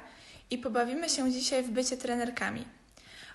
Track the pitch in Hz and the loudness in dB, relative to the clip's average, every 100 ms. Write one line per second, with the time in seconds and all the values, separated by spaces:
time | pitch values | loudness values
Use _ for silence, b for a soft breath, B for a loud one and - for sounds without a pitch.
0 | B B B B B 247 247 233 240 269 | B B B B B -4 0 2 2 2
1 | 330 - 262 254 254 262 247 226 254 254 | 0 2 4 2 2 2 2 2 0 0
2 | 254 240 240 247 202 - - - - B | 0 0 0 0 -2 -2 -8 -16 -20 B
3 | B B B | B B B